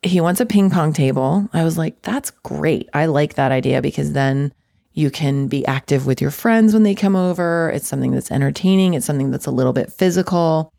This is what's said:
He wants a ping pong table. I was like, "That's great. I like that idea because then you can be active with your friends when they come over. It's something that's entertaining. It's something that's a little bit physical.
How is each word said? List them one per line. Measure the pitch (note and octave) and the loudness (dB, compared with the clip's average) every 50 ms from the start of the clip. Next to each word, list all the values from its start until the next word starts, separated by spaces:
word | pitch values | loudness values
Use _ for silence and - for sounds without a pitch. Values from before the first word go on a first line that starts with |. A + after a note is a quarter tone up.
He | - F#3+ F3+ F3+ | -2 0 0 2
wants | E3 F3 F3 - | 2 2 0 0
a | B3 A#3 | -2 0
ping | - G3+ G3 F#3+ | 2 2 4 4
pong | - F#3+ D#3+ D#3 D3+ | 2 2 0 0 0
table. | - D3 C3 C3+ C#3 C3 C3+ D3+ G3 G3+ G#3 - | 0 0 0 0 0 0 0 0 0 -2 -2 -2
I | E3 E3 | 0 0
was | E3 D#3+ E3 | 0 0 -2
like, | D#3+ D#3+ - _ | -4 -4 -6 _
"That's | - - G#3 C#4 C#4 - | -8 -6 -6 -6 -6 -8
great. | - _ _ - - D3 D3+ D#3 D#3+ - - - | -16 _ _ -10 -8 -4 -2 0 0 -2 -4 -4
I | - C#3+ D3+ | -2 -2 0
like | E3 D3+ C#3+ D3 D3 - | 0 2 0 0 -2 0
that | - C#3 C3+ | -2 0 0
idea | C3+ C3 A#2+ C3+ C3 C3 B2 | 0 0 0 0 0 0 -2
because | C#3+ - - C#3+ D3 C#3+ | -2 -4 -4 -6 -4 -2
then | C#3 C#3 C3+ C3+ C#3 C#3 C#3+ - _ _ _ _ _ _ _ _ | -2 0 0 0 -2 -2 -4 -6 _ _ _ _ _ _ _ _
you | - D#3 C#3+ | -2 -2 -2
can | - - D#3 C#3 C#3 C#3 C#3 C3+ | 0 -2 -2 -2 0 0 -2 -2
be | - C#3 B2+ C3+ | -2 -2 -2 -2
active | C3+ C#3 - - D3+ C#3 C3+ C3+ | -2 -4 -2 0 -2 0 0 0
with | C3 - | -2 0
your | C#3 C#3+ | -2 -4
friends | C#3+ - - A#3 A3+ A3+ A3 A3 G#3+ | -4 -2 0 2 4 4 4 4 6
when | A3 | 4
they | G#3+ G#3 G3 | 4 4 2
come | - - G3 G3 | 0 0 0 2
over. | F#3+ F3+ F3+ F3+ F3+ F3 E3+ E3+ E3+ E3 D#3+ - | 2 0 0 0 -2 -2 0 0 0 0 0 -2
It's | - - - | -4 -6 -4
something | - C#3 C3 C3 | -4 -2 -2 0
that's | C3 C3 - - | -2 -2 -4 -4
entertaining. | - C#3 C#3 C#3 C#3+ - - F#3 F#3+ F#3+ F#3+ F#3 F3 | -2 -2 0 -2 -2 0 0 2 4 4 4 2 2
It's | C#3+ A#2+ | 0 -2
something | - D3 C#3 C3+ C3+ | -2 -2 -2 0 -2
that's | B2+ B2 - | -2 -4 -4
a | - | -4
little | C3+ B2 C3 B2+ B2+ | -2 0 0 0 0
bit | C3 - - - | 0 -4 -4 -2
physical. | - F#3+ F#3 E3+ F3+ F3+ - F#3+ F3 E3+ E3 D#3+ D#3 D#3+ D#3+ _ | 0 0 0 2 0 -2 0 0 0 2 2 0 0 -2 -4 _